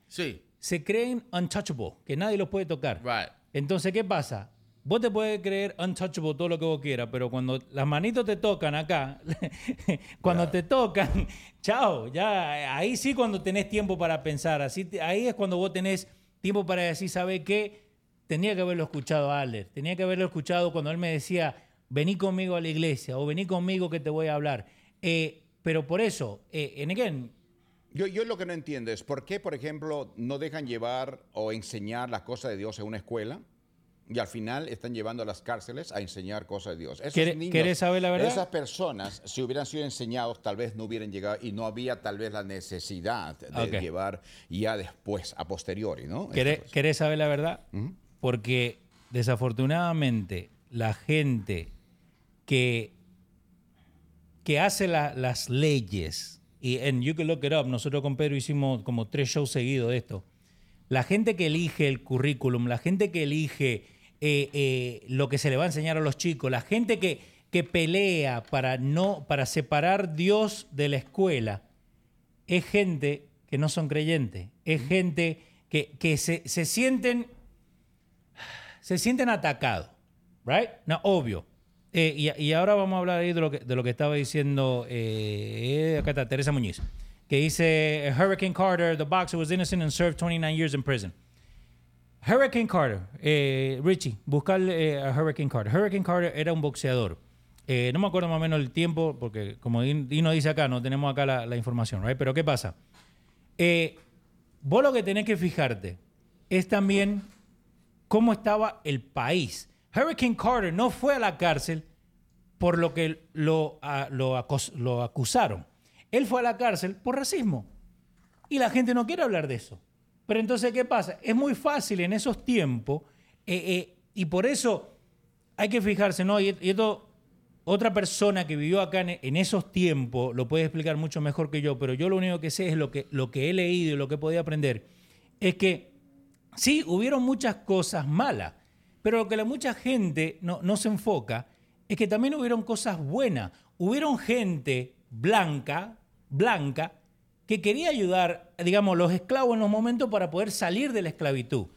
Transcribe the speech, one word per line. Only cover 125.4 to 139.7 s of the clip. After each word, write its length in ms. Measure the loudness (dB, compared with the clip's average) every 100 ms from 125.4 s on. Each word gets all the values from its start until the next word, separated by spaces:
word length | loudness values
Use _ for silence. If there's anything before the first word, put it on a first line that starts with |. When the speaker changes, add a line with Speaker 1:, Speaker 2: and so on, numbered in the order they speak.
| _ -4
Speaker 2:
hay 120 | 0
que 120 | 2
fijarse, 440 | 2 4 2 2
¿no? 140 | 2 4
Y, 180 | 2 0
y 100 | 0
esto, 380 | 2 2 0 -8 _ _ _ _ _
otra 280 | 0 2 4
persona 540 | 2 0 2 2 2 0
que 80 | -2
vivió 240 | 2 2
acá 200 | 2 0
en, 180 | -2 -4
en 140 | -2 2
esos 360 | 2 2 0
tiempos 640 | 2 4 4 0 0 0 0
lo 100 | 0
puede 160 | 2
explicar 320 | 2 0 -2 -2
mucho 240 | -2 -2
mejor 300 | -2 0 -2
que 100 | 0
yo, 180 | 0 0
pero 140 | -2
yo 140 | 0 2
lo 80 | 2
único 240 | 2 0
que 100 | -2
sé 180 | -2 0
es 80 | 0
lo 140 | 0
que, 180 | -4 -4
lo 200 | -2 -2
que 200 | 0 0
he 20 |
leído 420 | 2 2 2 2
y 40 | 0
lo 80 | -2
que 80 |
he 40 | -2
podido 220 | 0 0
aprender, 460 | 0 0 0 0 -6 -20 _ _ _ _
es 160 | 0 2
que 360 | 2 2 -6 -20 _ _ _ _ _ -2
sí, 280 | 2 2 2
hubieron 360 | 2 2 2
muchas 340 | 2 2 0 -2
cosas 500 | 0 2 2 -2 0
malas, 480 | 2 2 0 -4 -10 _ _ _ _
pero 160 | 0 2
lo 100 | 2
que 80 | 0
la 80 |
mucha 300 | 0 -2 -4